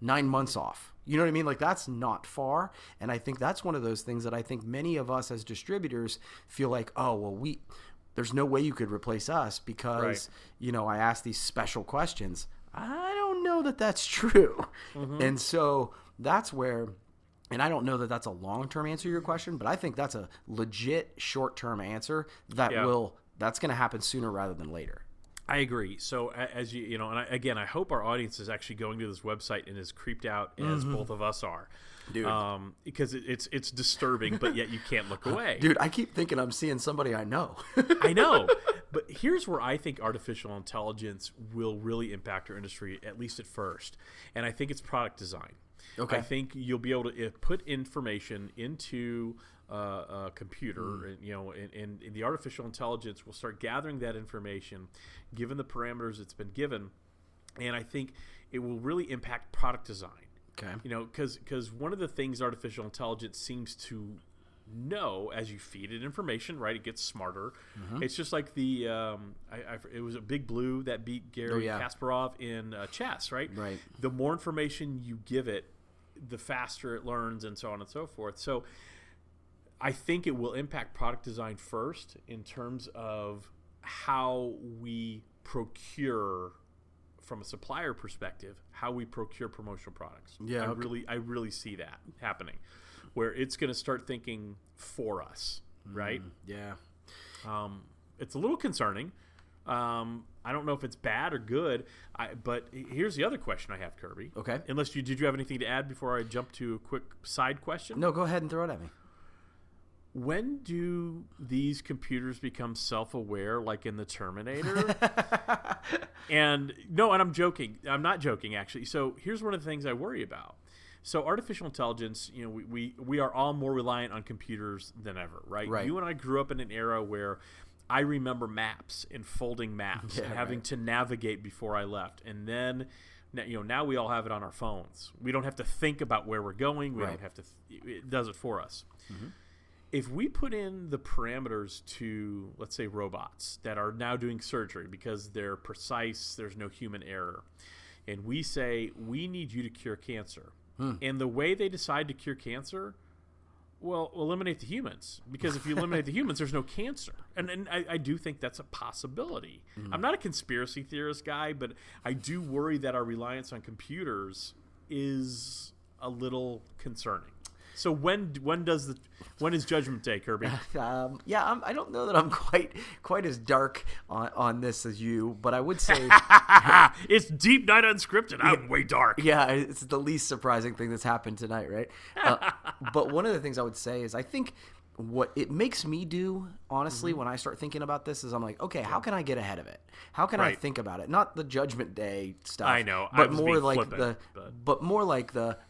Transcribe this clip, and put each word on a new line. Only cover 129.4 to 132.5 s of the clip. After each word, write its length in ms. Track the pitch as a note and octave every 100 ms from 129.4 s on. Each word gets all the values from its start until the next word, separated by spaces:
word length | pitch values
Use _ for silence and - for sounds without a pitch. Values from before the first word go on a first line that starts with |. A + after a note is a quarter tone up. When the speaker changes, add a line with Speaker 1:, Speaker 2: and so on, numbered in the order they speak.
| B2 B2 A2+
Speaker 2:
maps 440 | G#2 G2+ F2+ A2 G#2+
Speaker 1:
Yeah, 60 |
Speaker 2:
and 100 | A2
having 240 | A2 A#2+ B2
Speaker 1:
right. 60 |
Speaker 2:
to 120 | - C3
navigate 640 | A2+ A#2+ B2 A#2+ A2 G2+
before 340 | G#2 - A2 G#2
I 80 |
left. 360 | G2+ G2+ F#2 - A2
And 200 | G#2
then, 420 | G#2